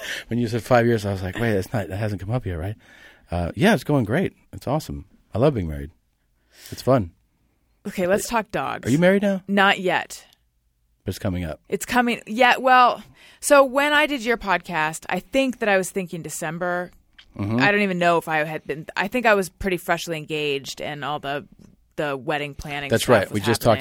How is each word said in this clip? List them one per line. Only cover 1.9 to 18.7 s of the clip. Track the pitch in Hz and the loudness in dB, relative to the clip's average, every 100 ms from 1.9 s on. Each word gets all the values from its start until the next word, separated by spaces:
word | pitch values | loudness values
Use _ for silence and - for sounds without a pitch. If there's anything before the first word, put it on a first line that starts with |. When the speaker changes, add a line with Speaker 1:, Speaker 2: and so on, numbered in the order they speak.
| 92 | -4
Speaker 1:
hasn't | 107 98 | -4 -4
come | 92 | -4
up | 123 101 | -4 -4
yet, | |
right?" | 85 92 - _ - - _ - | -6 -6 -10 _ -20 -20 _ -8
Uh, | 87 85 | -4 -4
yeah, | - 190 | 2 2
it's | 170 | 2
going | - 147 104 | 2 0 2
great. | 135 196 - _ | 0 -2 -6 _
It's | - - | -10 -4
awesome. | 151 - 71 - _ _ | -4 -4 -12 -14 _ _
I | 98 | 0
love | 147 | 2
being | 120 85 | 0 -4
married. | 73 73 _ _ _ _ _ _ _ - | -6 -10 _ _ _ _ _ _ _ -16
It's | - | -4
fun. | - 131 87 - _ _ _ _ _ _ 202 | 2 2 2 -10 _ _ _ _ _ _ -10
Speaker 2:
Okay, | - 180 | -4 0
let's | 202 - | 0 0
talk | 233 208 | -4 -4
dogs. | 170 131 107 110 | -6 -6 -6 0
Speaker 1:
Are | |
you | 143 | 4
married | 180 196 | 4 4
now? | 202 190 - | 0 -2 0
Speaker 2:
Not | 202 196 190 | 4 4 4
yet. | 180 143 - - - _ _ _ _ _ _ _ | 0 -2 -4 -12 -20 _ _ _ _ _ _ _
Speaker 1:
But | - | -10
it's | - | -6
coming | 104 90 | -4 -4
up. | 82 - - | -4 -8 -6
Speaker 2:
It's | 196 | -6
coming. | - 247 240 226 - | -2 0 0 -2 -4
Yeah, | 214 247 226 | 2 4 4
well, | 262 254 247 - - _ - - | 4 6 6 2 -8 _ -20 -4
so | - 285 | 6 6
when | 269 262 294 | 6 4 2
I | 294 302 | 4 2
did | 285 | 0
your | 220 233 | -2 -2
podcast, | 202 175 - 170 156 160 - | 0 -2 -2 -2 -2 -4 -6
I | 214 | -6
think | - 269 262 - | -2 0 0 0
that | 208 | 2
I | 190 | 2
was | 185 | 0
thinking | 196 175 175 | -6 -6 -8
December. | 156 - 160 170 180 175 180 _ _ _ _ - | -10 -8 -6 -4 -2 -4 -6 _ _ _ _ -6
Speaker 1:
Mm-hmm. | 101 117 | -2 2
Speaker 2:
I | 196 | 2
don't | 208 | 2
even | 202 180 | 0 2
know | 175 170 | 2 2
if | 165 | 2
I | 156 | -2
had | 151 156 | -2 -6
been, | - | -8